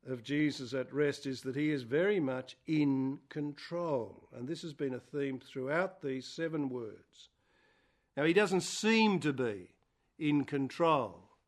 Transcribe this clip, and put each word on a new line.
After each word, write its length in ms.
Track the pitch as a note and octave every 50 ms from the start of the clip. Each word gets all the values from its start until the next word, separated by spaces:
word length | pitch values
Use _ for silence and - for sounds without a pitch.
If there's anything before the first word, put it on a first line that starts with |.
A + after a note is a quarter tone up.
| _
of 160 | C3 C3 B2 A2+
Jesus 500 | B2 C#3+ D3 D3+ D3 C3 - C3+ A#2 B2+
at 180 | C3+ B2 - -
rest 340 | C#3 D3 C#3+ C#3 - -
is 160 | C#3 C3 B2 -
that 140 | C3+ B2
he 140 | C#3+ D3+ D3+
is 120 | D3+ C#3+ B2
very 380 | A2+ B2+ D3+ F3 G3+ G#3+ G3
much 360 | D#3 C3+ - - C3 - - _ _
in 520 | - D#3+ D3+ D3 C#3+ C#3 C3 C3 C3+ C#3 C#3 _ _
control. 1000 | - D3+ D3 D3 C#3+ - - - E3+ E3+ F3 E3+ D3 B2+ A2 G2+ - - - - -
And 100 | A#2+ A#2+
this 160 | C3 E3 D#3 -
has 100 | E3+ C#3+
been 220 | - D3+ C3+ B2+
a 60 | A#2+
theme 400 | - - - D3 C#3+ C#3 C3 B2
throughout 640 | - - - C#3 B2+ C3 D3 E3 F#3 F#3+ F#3 - -
these 240 | C#3 C3 C3 B2
seven 420 | - - - E3 E3 D#3 D#3+ C#3+ C3+
words. 640 | B2+ B2 A#2 G#2+ G2 F#2 - _ _ - - - _ _ _ _ _ _ _ _ _ _ _ _ _ _ _ _ _
Now, 80 | - D3
he 80 | D#3+ E3+
doesn't 280 | G3 G#3+ F3+ F#3+ F3+
seem 580 | E3+ - - - - G#3+ A3+ A3 A3 G#3+ G3 F3
to 120 | C#3 D3+ C#3
be 380 | B2+ B2+ A#2 G#2 F#2+ F2 - _ _ _ _ _ _ _ _ _ _
in 260 | D#3+ D3 D3 D3 C3+
control. 800 | - D3 C#3+ C#3 B2+ - - E3+ E3 D#3 C#3+ A#2+ G2+ F2+ - - _ _ _ _